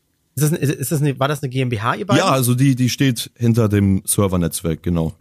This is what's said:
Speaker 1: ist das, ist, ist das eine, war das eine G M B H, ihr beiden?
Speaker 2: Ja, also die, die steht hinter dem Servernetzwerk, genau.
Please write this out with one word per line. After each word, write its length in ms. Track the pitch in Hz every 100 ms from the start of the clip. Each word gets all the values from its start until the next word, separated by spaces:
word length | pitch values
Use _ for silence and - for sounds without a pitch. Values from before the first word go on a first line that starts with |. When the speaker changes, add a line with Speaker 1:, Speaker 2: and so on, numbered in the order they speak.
| _ _ _ 131
Speaker 1:
ist 80 |
das, 80 | 147
ist, 180 | 175 131
ist 200 | 151 135
das 100 | 151
eine, 180 | 147 127
war 80 | 139
das 140 | 151
eine 80 | 135
G 100 | 131
M 100 | 127
B 100 | 104
H, 160 | 120 202
ihr 100 | 196
beiden? 140 | 165
Speaker 2:
Ja, 100 | 185
also 240 | 135 123
die, 220 | 123 139 127
die 140 | 123
steht 420 | - 135 117 - -
hinter 320 | 117 113 104
dem 360 | 104 98 98 -
Servernetzwerk, 800 | - 98 90 82 - 82 76
genau. 320 | 90 85 80 -